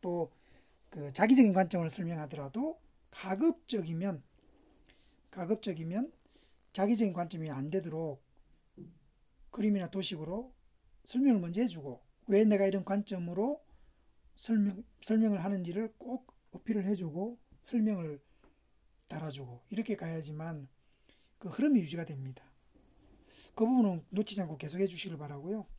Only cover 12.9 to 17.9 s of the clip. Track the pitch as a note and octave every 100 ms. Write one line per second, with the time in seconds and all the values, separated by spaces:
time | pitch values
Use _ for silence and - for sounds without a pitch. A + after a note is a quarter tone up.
12.9 | G3+ G3+ F#3 E3+ F3 A3+ D4 _ - -
13.9 | _ _ _ _ - - A3+ G3+ F#3+ A#3
14.9 | _ - A3 A3 G3+ E3+ G3 E3+ F3+ A3
15.9 | _ B3 B3+ - _ _ F3+ - G#3+ F#3+
16.9 | G3+ F3 D3+ G#3 A#3+ _ - - A#3+ G#3+